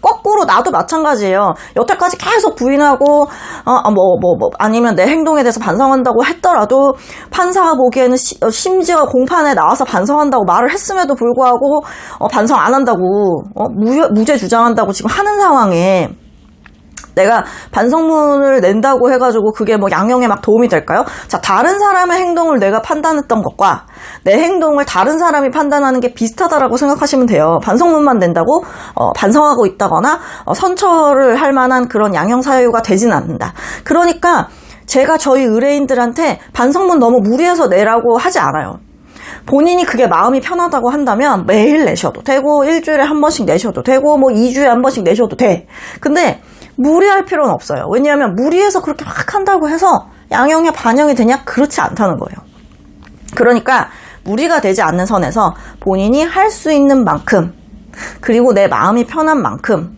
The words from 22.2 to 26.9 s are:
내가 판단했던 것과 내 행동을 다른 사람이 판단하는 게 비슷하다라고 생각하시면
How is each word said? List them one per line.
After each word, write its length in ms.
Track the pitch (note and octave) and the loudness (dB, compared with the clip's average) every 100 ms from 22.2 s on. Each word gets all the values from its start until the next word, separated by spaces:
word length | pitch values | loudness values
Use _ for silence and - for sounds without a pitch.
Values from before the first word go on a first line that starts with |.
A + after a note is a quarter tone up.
| F4+ E4+ E4 C#4 | 0 0 0 2
내가 220 | G3 G#3+ | 0 -2
판단했던 600 | - D4+ D#4 D#4 C#4+ A3 | -2 -4 0 -2 -2 -2
것과 460 | F#3 - F#3+ D3+ - - - - | -2 0 0 0 -8 -20 -20 -6
내 140 | F#3 G#3+ | 0 2
행동을 460 | E4 F#4 D#4+ C#4+ C#4 | 2 0 0 0 -2
다른 320 | F3+ G#3 D#4+ | 0 0 0
사람이 320 | E4+ D4 C4+ | 0 0 0
판단하는 500 | C#4 D4 D4 C#4 B3+ | -2 0 0 0 0
게 140 | B3 | -2
비슷하다라고 640 | B3 A3+ - F4 D#4 C4 A#3 | -4 -6 -2 -2 0 0 0
생각하시면 480 | C#4+ | 0